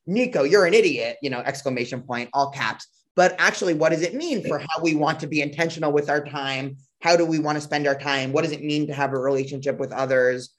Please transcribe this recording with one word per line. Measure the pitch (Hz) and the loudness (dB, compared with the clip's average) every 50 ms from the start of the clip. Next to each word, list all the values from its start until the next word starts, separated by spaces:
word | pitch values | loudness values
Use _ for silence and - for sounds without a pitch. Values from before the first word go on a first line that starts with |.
| _ | _
"Nico, | 156 185 240 254 247 247 165 139 | -4 -2 0 0 0 2 0 2
you're | 143 180 208 185 | 6 6 6 6
an | 170 185 | 6 6
idiot," | 233 202 170 139 117 113 117 117 - | 6 6 4 2 0 -2 -4 -6 -6
you | - 135 | -6 -6
know, | 127 123 | -4 -4
exclamation | 123 135 135 - - 139 127 123 123 123 139 123 - | -2 -4 -4 -4 -2 -4 -2 -2 -4 -4 -6 -8 -8
point, | - 120 120 123 123 - | -6 -6 -6 -6 -4 -2
all | 139 139 131 | -2 -2 -2
caps. | 135 135 120 110 113 - - - _ _ _ _ _ | -2 -4 -4 -4 -4 -6 -10 -20 _ _ _ _ _
But | - 180 180 180 - | 2 2 4 4 2
actually, | 170 202 214 - 214 180 165 | 2 2 2 2 0 0 0
what | 151 156 160 | 2 2 2
does | 165 156 170 | 2 2 0
it | 170 202 | -2 -4
mean | 269 330 349 277 202 - | -4 -4 -4 -4 -2 -2
for | - 151 143 | -2 -4 -4
how | 143 143 160 160 | -4 -6 -6 -2
we | 165 165 156 | 0 0 0
want | 151 151 151 160 - | 2 2 0 0 -2
to | 151 | -4
be | 143 151 151 143 | -4 -2 -2 -2
intentional | 143 143 160 170 160 160 160 160 147 143 | -2 -2 -2 -2 -2 -2 -2 -2 0 2
with | 147 143 143 | 2 2 2
our | 143 147 143 | 0 -2 -2
time? | 147 147 147 135 135 135 131 135 139 139 - _ _ _ _ | -4 -8 -6 -4 -4 -4 -4 -6 -8 -10 -14 _ _ _ _
How | - 165 175 | 2 4 4
do | 170 170 | 4 4
we | 160 160 156 | 2 0 0
want | 147 147 151 | 0 0 -2
to | 147 | -2
spend | 147 147 151 147 143 | -2 -2 -2 0 0
our | 143 139 139 | 0 0 0
time? | - 147 139 135 131 131 135 | 0 -2 0 0 0 0 0
What | 139 160 | 0 0
does | 151 147 | 0 -2
it | - 147 | -4 -4
mean | 151 147 151 151 | -2 -2 0 -2
to | 147 143 | -2 -2
have | 139 143 135 135 | -2 -2 0 0
a | 131 | 0
relationship | 127 139 139 139 139 135 143 135 135 147 127 - | 0 0 0 0 -2 -4 -6 -6 -4 -4 -4 -4
with | 139 131 - | -4 -6 -4
others? | 131 135 127 135 131 127 127 127 127 127 - _ | -4 -2 2 2 4 4 4 2 0 -4 -12 _